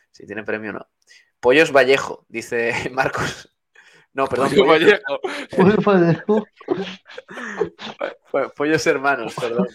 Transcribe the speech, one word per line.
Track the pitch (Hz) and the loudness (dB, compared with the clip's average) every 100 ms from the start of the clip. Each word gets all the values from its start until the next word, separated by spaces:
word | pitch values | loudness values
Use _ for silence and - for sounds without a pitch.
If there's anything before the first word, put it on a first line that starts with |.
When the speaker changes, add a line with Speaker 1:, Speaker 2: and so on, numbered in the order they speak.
| _ | _
Speaker 1:
Si | _ 101 | _ -14
tiene | 104 | -12
premio, | 107 107 107 | -8 -8 -8
no. | 95 - _ _ _ _ _ | -12 -16 _ _ _ _ _
"Pollos | 123 143 160 | 4 4 6
Vallejo", | 135 127 117 - - _ | 4 4 2 0 -12 _
dice | 113 - 120 117 | -14 -6 -4 -4
<laughs> | 120 - | -4 -6
Marcos. | 127 143 - 147 - - _ _ _ _ _ _ | -2 -2 -2 -8 -10 -20 _ _ _ _ _ _
No, | 135 135 | -6 -4
perdón, | 123 135 | -2 2
Speaker 2:
Pollo | 139 156 | 2 4
Speaker 1:
Pollos | 160 | 6
Speaker 2:
Vallejo. | 185 202 - - 330 294 262 - | 6 4 0 -8 -8 -10 -6 4
Speaker 3:
Pollo | 190 214 | 4 4
Vallejo. | 208 190 170 160 - 214 214 _ - 190 185 190 _ - _ 247 226 202 - - - - - - - | 2 4 4 0 0 -2 -4 _ -6 -6 -6 -14 _ -20 _ -16 -12 -8 -8 -8 -16 -10 -10 -10 -6
Speaker 1:
Po-, | 143 117 | -4 -4
Pollos | - 147 156 170 | -4 0 0 0
Hermanos, | 143 139 131 110 | 0 0 -2 -4
perdón, | - 120 117 - | -6 -4 -2 -2